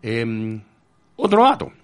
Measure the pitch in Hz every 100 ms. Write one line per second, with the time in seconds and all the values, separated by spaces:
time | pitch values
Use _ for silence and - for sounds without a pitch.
0 | 110 113 117 110 110 110 - _ _ _
1 | _ - 214 202 254 269 67 -